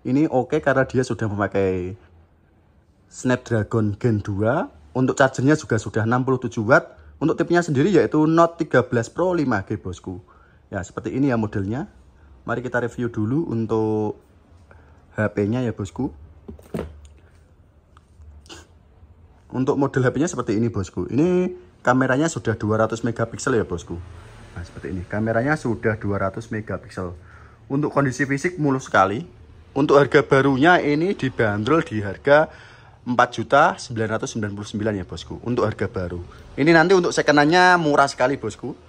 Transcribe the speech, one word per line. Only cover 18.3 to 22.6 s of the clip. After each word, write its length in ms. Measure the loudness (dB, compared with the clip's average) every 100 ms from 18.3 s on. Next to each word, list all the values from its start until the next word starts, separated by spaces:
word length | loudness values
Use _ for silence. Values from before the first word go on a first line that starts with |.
| -20 -20 -20 -20 -20 _ _ -20 -20 -20 _ _
Untuk 320 | -4 0 0
model 240 | 0 2
H 80 | 0
P-nya 160 | 0 -2
seperti 320 | -2 -2 0
ini 80 | 0
bosku. 400 | -2 -6 -6 -2
Ini 480 | 2 2 2 0 -6 -20 _
kameranya 480 | 0 2 2 0 0
sudah 240 | -2 -4
dua 320 | -4